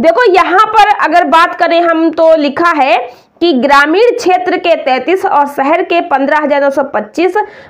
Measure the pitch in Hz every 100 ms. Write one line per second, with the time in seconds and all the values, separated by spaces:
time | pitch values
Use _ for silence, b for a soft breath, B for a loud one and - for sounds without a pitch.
0 | 320 427 480 359 311 370 427 427 415 403
1 | 311 349 349 330 339 - 339 339 339 320
2 | 330 - 320 320 285 277 339 294 262 339
3 | - B B - 339 262 269 277 294 359
4 | 480 - 349 359 359 370 349 320 269 254
5 | 254 370 381 294 277 - 269 349 359 349
6 | 349 277 277 302 302 285 277 285 269 214
7 | 208 - 359 415 415 B